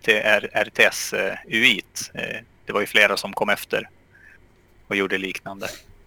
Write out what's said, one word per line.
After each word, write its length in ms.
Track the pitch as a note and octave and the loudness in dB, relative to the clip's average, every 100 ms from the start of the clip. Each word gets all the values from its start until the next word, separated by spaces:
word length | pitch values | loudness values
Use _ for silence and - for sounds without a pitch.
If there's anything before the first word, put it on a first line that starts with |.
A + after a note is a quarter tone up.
T, 100 | - G#2+ | 2 2
R-, 280 | G#2+ G#2 - | 4 2 2
R 180 | - G#2+ | -2 -2
T 80 | - | 2
S, 300 | G#2 - - | 2 2 -4
eh, 260 | G2+ G2 G2 - | -2 -2 -4 -4
U 180 | A2+ B2+ | 2 2
I:t. 440 | G2 - - - | 2 -4 -12 -12
Eh, 280 | - - - - _ - | -10 -10 -10 -14 _ -6
det 60 | |
var 80 | G2+ | -4
ju 60 | G2+ | 0
flera 300 | A2 G2+ G2 | 4 4 4
som 160 | G2+ | -4
kom 160 | G2 G#2 | -4 -2
efter 400 | G2+ - A2 - - _ - - - _ _ _ _ - | -2 -2 -6 -6 -12 _ -20 -20 -20 _ _ _ _ -6
och 100 | G2+ | -2
gjorde 220 | G2 F#2+ | 0 -2
liknande. 480 | F#2+ F2 - G2 G#2+ - - - | -4 -8 -12 -12 -12 -12 -18 -20